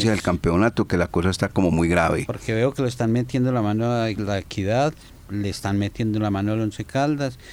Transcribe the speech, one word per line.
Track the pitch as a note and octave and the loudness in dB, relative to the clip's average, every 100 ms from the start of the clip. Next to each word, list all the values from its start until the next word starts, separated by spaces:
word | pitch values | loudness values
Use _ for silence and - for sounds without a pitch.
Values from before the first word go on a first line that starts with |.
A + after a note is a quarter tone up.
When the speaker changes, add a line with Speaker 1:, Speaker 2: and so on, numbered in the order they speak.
Speaker 1:
temores. | A2 G2+ | 4 2
Speaker 2:
del | |
campeonato | - F2 - E2+ A2+ - G#2 | 0 0 2 4 2 2 0
que | F2+ | 0
la | E2 | 0
cosa | F2+ F2 | 2 0
está | F2+ G2 | 0 -2
como | - F2+ | 2 2
muy | D#2+ E2+ | 4 4
grave. | F2 E2 D#2+ - | 4 2 0 -4
Speaker 1:
Porque | A2 - | -8 -4
veo | A2 B2+ | 0 0
que | C3+ | 0
lo | B2+ | -2
están | - A#2 | 0 0
metiendo | A#2 B2 C3 B2+ | 0 0 0 0
la | B2+ | 2
mano | G#2 G#2+ A#2+ | 0 0 0
a | A#2+ A2+ | 0 0
la | G2+ G2+ G2 | -2 -2 -2
Equidad, | - - G2 A#2 D3 - - - - | -4 -4 0 2 0 -2 -16 -20 -10
le | G2+ G2+ | -4 -4
están | - G2+ G2+ | -4 -2 0
metiendo | G2+ - A2 G#2+ | -2 -2 -2 0
la | G#2+ | 0
mano | G2 G2+ | 0 0
al | A2 | 0
Once | G#2+ - A2 | -2 -4 -6
Caldas, | C3+ C#3+ D3 C#3 B2+ - | -2 0 0 -4 -6 -18